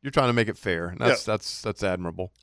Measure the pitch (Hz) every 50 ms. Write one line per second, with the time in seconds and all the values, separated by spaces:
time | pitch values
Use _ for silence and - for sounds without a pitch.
0 | - 139 - 147 131 123 120 120 110 110 - - - 101 87 82 85 87 90 -
1 | 120 120 123 113 - 110 107 104 - - - - - 110 98 - 101 95 92 90
2 | 90 85 82 92 90 90 - _